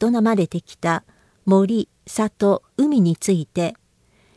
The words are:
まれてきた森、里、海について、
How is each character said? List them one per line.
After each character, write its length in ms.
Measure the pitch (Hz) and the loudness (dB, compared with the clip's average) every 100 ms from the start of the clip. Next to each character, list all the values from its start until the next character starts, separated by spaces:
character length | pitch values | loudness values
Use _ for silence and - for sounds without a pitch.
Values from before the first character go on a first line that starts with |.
| 226 240 | 0 0
ま 120 | 220 | 0
れ 120 | 214 165 | 0 -2
て 140 | 170 | -4
き 160 | - - | -12 -8
た 280 | 170 165 - _ _ _ - | -4 -4 -6 _ _ _ 0
森、 420 | 190 196 226 - _ - | 2 2 -2 -4 _ -12
里、 560 | - 214 - 202 190 _ - | -4 -4 0 0 0 _ -2
海 240 | 294 285 | 0 2
に 160 | 175 165 | 2 0
つ 160 | - | -2
い 140 | 180 151 | -2 -2
て、 280 | - 170 - _ _ _ _ _ | -6 -6 -8 _ _ _ _ _